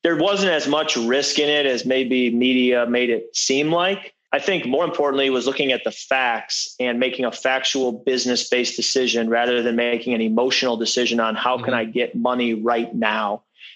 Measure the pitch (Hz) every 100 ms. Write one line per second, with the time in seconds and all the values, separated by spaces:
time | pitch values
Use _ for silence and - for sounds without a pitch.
0 | 170 156 190 196 190 156 135 147 151 123
1 | 117 135 139 - 147 147 139 123 123 131
2 | 123 127 123 120 127 127 123 123 120 123
3 | 123 113 - - - 135 156 170 185 196
4 | - - _ 143 - 180 123 139 170 -
5 | 143 139 135 127 120 135 139 123 113 -
6 | - 131 123 113 - - - - 127 120
7 | 127 123 120 - 131 131 - 135 127 110
8 | - 127 123 117 - 123 120 - - 131
9 | 127 117 113 117 123 120 117 117 120 117
10 | 131 113 110 110 127 120 127 117 113 127
11 | 117 120 113 110 127 127 120 123 110 123
12 | 117 120 123 123 120 110 117 117 117 117
13 | 110 107 104 107 _ _ -